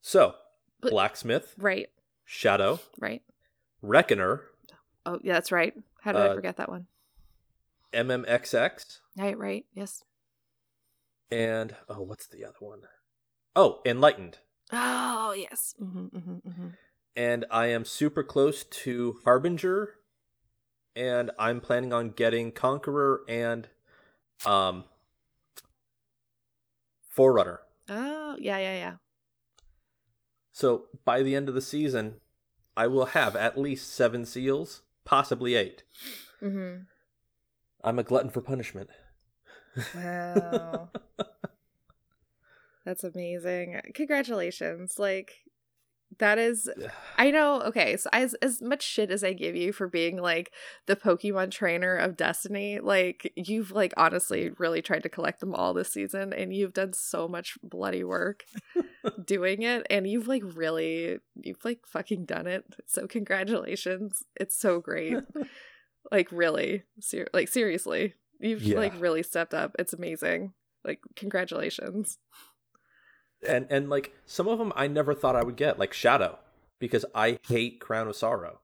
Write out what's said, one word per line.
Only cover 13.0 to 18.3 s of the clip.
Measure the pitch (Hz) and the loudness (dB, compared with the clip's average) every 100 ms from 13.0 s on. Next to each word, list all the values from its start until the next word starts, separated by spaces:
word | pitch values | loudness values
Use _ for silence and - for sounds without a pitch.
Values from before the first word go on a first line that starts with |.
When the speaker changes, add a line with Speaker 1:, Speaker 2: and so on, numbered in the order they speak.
| _ _ _ _ _ - | _ _ _ _ _ 6
Speaker 1:
Oh, | 160 - 123 | 6 6 -2
Enlightened. | 120 147 113 90 - _ _ _ | 6 6 6 -10 -18 _ _ _
Speaker 2:
Oh, | 233 247 247 254 233 220 196 | -4 -2 -2 -2 -2 -2 -4
yes. | 185 - - - | -8 -8 -8 -8
Mm-hmm, | 190 185 185 185 | -12 -10 -10 -12
mm-hmm, | 175 175 - | -12 -12 -12
mm-hmm. | 175 175 175 _ _ _ - | -12 -14 -16 _ _ _ -2
Speaker 1:
And | 120 120 113 | 0 0 0
I | 113 117 | 0 2
am | 117 113 | 0 -4
super | - 147 151 | -2 0 0
close | 143 | -2